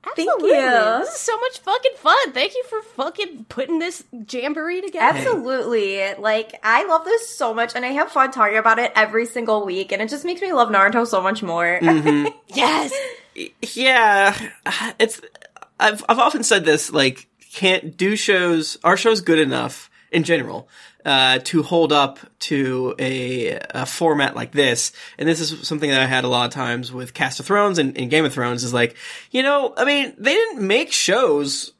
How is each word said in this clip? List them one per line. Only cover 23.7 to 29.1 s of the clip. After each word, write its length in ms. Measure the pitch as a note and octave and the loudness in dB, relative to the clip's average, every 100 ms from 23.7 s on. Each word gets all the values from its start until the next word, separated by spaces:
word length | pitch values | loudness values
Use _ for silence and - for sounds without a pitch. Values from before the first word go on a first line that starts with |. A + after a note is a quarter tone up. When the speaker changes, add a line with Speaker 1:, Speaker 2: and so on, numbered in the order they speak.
Speaker 3:
a 140 | A#2+ | -8
format 500 | C3 - E3 D3 C3+ | -6 0 2 2 0
like 180 | A#2+ A#2 | -2 -4
this. 400 | C#3+ C3+ A#2 - - - - | 2 2 2 -2 -8 -20 -4
And 100 | D3+ | -2
this 120 | E3 | 0
is 280 | D3+ D#3+ - | -2 -6 -6
something 220 | D#3 D3 | -4 0
that 100 | C3+ | 2
I 60 | C3 | 2
had 180 | C3 | 2
a 40 | B2+ | 0
lot 180 | B2 A#2+ | 0 -2
of 80 | |
times 360 | C3+ B2 A#2+ A#2+ | -4 -4 -4 -6
with 200 | B2+ B2 | -12 -12
Cast 260 | - C3+ - | -4 -4 -4
of 40 | - | -2
Thrones 320 | G3+ G#3 F3 | 2 2 2
and, 160 | C#3 - | -2 -2
and 100 | B2 | 0
Game 140 | D3+ | 2
of 80 | D3+ | 2
Thrones 320 | - A#2+ A#2+ | 0 -2 -2
is 80 | B2 | -2
like, 240 | A#2+ A#2+ - - | 0 0 -2 -18